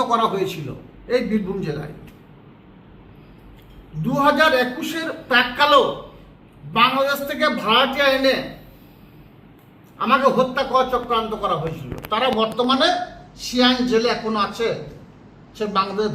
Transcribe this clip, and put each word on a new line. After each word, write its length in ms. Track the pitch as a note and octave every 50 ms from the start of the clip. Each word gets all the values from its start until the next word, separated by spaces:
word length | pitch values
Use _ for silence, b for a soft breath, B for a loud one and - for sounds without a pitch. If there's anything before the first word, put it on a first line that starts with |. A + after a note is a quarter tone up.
| B3+ B3
করা 140 | A#3+ A3+ A3 G3+ F3+
হয়েছিল 340 | G3 F#3 E3+ E3 D#3 C#3+ B2+ - - - - - - - - A#3+
এই 80 | B3+ - F#3
বীরভূম 280 | G#3+ G#3+ F#3+ F#3 F#3+ G3 D#3+ D#3
জেলায়। 280 | C#3+ D3 - - - - - - - - - - - - - - - - - - - - - - - - - - - - - - - - - - - - - - - - - - - D#3 D#3+
দু 100 | A3 C#4 C#4+ C#4
হাজার 260 | D4 C#4+ D4 D#4 D#4 C4 B3+ B3
একুশের 420 | B3 B3+ D#4 - - D#4+ E4 D#4+ D#4+ - - - -
প্রাক্কালেও 560 | B3+ A#3+ B3 B3+ - - D4 D4 D4 C#4 G#3+ - - - - - - - - - - - - - - - - - - A3+
বাংলাদেশ 400 | A#3 B3 B3 C4+ C4+ C#4 C#4 C#4 - -
থেকে 160 | D4+ B3+ - D4+ A#3+ -
ভাড়াটিয়া 460 | F#3+ G3+ A3 B3 C#4 B3+ - - C#4+ C4+ C4 C4
এনে 180 | C4 C4+ B3 - - - - - - - - - - - - - - - - - - - - - - - - - - - - - - - - -
আমাকে 280 | - G#3+ C4 C4+ C4+ C4 - A#3+
হত্যা 260 | B3+ B3+ - C#4+ C4+ -
করা 160 | - C4 B3+ B3 B3+
চক্রান্ত 380 | A#3+ - - A#3+ A3+ G#3+ G#3+ G#3+ - G3+
করা 120 | F#3+ E3+ D3+
হয়েছিল। 300 | E3 E3 D#3+ - - - - - - -
তারা 160 | G#3+ A3 B3+ C4 A3 G#3+
বর্তমানে 500 | A3 A3 - A3+ B3 B3 C4+ C4 D#4 F4 F4+ - - - - - - - - - -
সিয়াং 320 | - - B3 B3 B3 B3+ A#3+ B3 -
জেলে 200 | G#3+ A3+ A#3 A#3+ A3
এখন 180 | G#3+ - A3 A3 G#3+ G3
আছে, 240 | - - - A#3 G#3+ D#3+ - - - - - - - - - - - - - - - -
সে 100 | - G#3+ G#3 G3 G3
বাংলাদেশ 320 | F#3+ G3 F#3+ G3+ G#3+ G#3